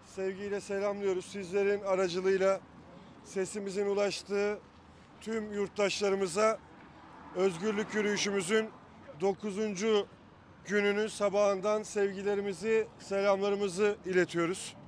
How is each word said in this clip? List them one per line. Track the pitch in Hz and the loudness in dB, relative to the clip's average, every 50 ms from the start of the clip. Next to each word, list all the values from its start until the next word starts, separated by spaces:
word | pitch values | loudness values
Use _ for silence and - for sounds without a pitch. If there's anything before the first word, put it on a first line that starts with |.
| - | -20
sevgiyle | - - 190 190 190 196 185 202 202 202 202 | -16 -10 -6 -4 -4 -4 -4 -6 -4 -4 -6
selamlıyoruz. | - - 202 196 196 208 202 202 202 196 185 185 185 | -4 -4 -4 -2 0 -2 -2 0 0 0 0 -2 -4
Sizlerin | - - 202 196 170 180 202 196 202 202 202 | -8 -10 -10 -8 -2 0 2 2 2 2 0
aracılığıyla | 202 196 190 185 196 180 165 185 185 190 196 190 185 190 196 190 - - - - - - - - - - - - - | 2 0 2 2 2 0 0 0 2 2 2 4 4 2 2 0 -4 -14 -20 -20 -20 -20 -20 -20 -20 -20 -20 -20 -20
sesimizin | - - 196 190 - - 214 202 196 180 202 202 | -8 -6 -4 -4 -4 -6 -8 -8 -6 -4 -2 0
ulaştığı | 202 202 202 202 202 - - - - 202 202 202 208 208 202 - - - - - - - - - - - - | 0 2 2 0 0 -2 -6 -6 -4 -2 0 0 0 -2 -6 -10 -20 -20 -20 -20 -20 -20 -20 -20 -20 -20 -14
tüm | - 208 226 220 214 214 208 | -8 -4 -4 -4 -4 -4 -2
yurttaşlarımıza | 202 202 185 - - 202 190 - - 208 202 190 196 196 185 156 196 214 220 220 - - - - - - - - - - - - - - - - | -4 -4 -4 0 0 0 0 2 0 0 2 2 2 0 -2 2 2 2 2 2 0 -8 -20 -20 -20 -20 -20 -20 -20 -20 -20 -20 -20 -18 -10 -2
özgürlük | 175 190 196 175 165 185 220 208 202 220 - - | 2 2 2 2 0 -2 -2 0 0 -2 -2 -2
yürüyüşümüzün | 214 208 208 208 185 - 208 202 196 180 165 220 220 220 214 - - - - - - - - - 147 | 0 0 0 0 0 0 0 0 -2 0 2 2 2 2 0 -8 -18 -20 -20 -20 -20 -20 -20 -8 0
dokuzuncu | 175 196 196 - - 214 190 196 220 214 202 175 208 226 220 208 202 - - - - - - - - - - - - | 0 0 0 0 -6 -6 -4 -2 -4 -4 -2 -2 0 2 2 2 2 -2 -10 -20 -20 -20 -20 -20 -20 -20 -20 -20 -8
gününün | - 196 208 202 202 202 208 214 | -2 0 2 4 4 2 2 0
sabahından | 214 - - 202 202 185 202 208 202 202 185 180 214 214 214 214 | -2 -2 0 0 2 4 4 4 4 4 2 0 0 0 0 -2
sevgilerimizi, | - - 208 202 202 190 196 196 202 208 196 202 202 190 156 180 220 226 220 214 220 - - | -2 0 0 0 0 0 -2 -2 -2 0 0 -2 -4 -6 -4 -2 2 2 2 0 -2 -8 -18
selamlarımızı | - - 196 196 196 202 196 196 196 202 202 196 202 196 165 180 214 208 208 - - | -8 -2 -2 2 4 4 4 4 2 0 2 0 0 -2 0 2 2 2 2 0 -4
iletiyoruz. | 180 185 185 175 - - 170 170 165 190 - - - - - - | 2 2 4 2 4 2 0 0 0 -2 -4 -8 -12 -14 -16 -20